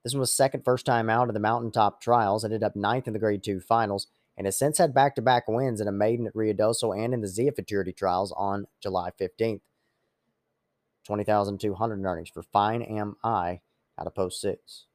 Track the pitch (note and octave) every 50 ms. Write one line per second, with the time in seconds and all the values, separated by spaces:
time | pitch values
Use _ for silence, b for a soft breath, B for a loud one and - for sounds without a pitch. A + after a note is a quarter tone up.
0 | _ A#2+ C3 C#3 B2+ - - - C3+ C3+ - C3 - C3 B2+ B2 - - B2 A#2
1 | A2 A2 A2 A#2+ B2+ A#2 G#2+ G#2 G#2 G#2+ A#2 A#2+ A#2+ A2+ - A2+ G#2+ G2+ - _
2 | - A#2 A#2+ A#2+ A2 G2 G2+ A2 A2 G#2+ A2 G#2+ G#2+ G#2 - G#2 G2+ G#2 A#2 C3
3 | - A#2+ G#2+ G#2 G#2+ G#2+ G#2 G2 - A2 G2 F#2 - - A#2 A#2 A2+ G#2 G2 G2
4 | - _ _ _ _ _ _ - G2 G2 - - C3+ D3 D3+ - F3 D3+ B2 C3+
5 | C3+ C#3+ - - A2+ B2+ B2 A#2+ - - A2 A#2+ C3+ C3 A2+ G#2 G#2+ G#2 G2 G2+
6 | G#2 A2 A#2+ A#2 A#2 G#2 - A2 A2 A2 G2+ F#2+ G#2+ A2 A#2 - - A2 F#2 G#2
7 | A2 A#2+ B2+ A#2+ G#2+ G2 F#2 G#2 B2+ D3 - - F#2+ - G#2 G2 F#2 F#2 F2+ -
8 | G2 F#2 F2+ F#2 G2 G2 - - G2 G2 G2 G2+ G2+ _ _ _ - G2+ F#2 F#2
9 | F2 F2+ - _ E3 D3 _ - A2+ A2+ G#2+ G2 _ _ _ _ _ _ _ _
10 | _ _ _ _ _ _ _ _ _ _ _ _ _ _ _ _ _ _ _ _
11 | _ - G#2 G#2 G#2 G#2 G#2+ G#2 G2+ G2+ G2+ F#2+ - G#2+ F#2+ F2+ A2 A#2 G#2+ G2
12 | F#2+ F#2+ F2 E2 E2+ - _ E2+ - _ - G#2 G2+ G#2+ A2+ A#2+ A2+ G#2+ G#2+ G#2+
13 | G#2 G#2 - _ - A2+ A2+ G2 F2 F2 F2+ F2+ _ _ _ _ _ _ _ -
14 | - E2+ _ - F#2+ F2+ - - - G2+ E2 - _ _ - - _ _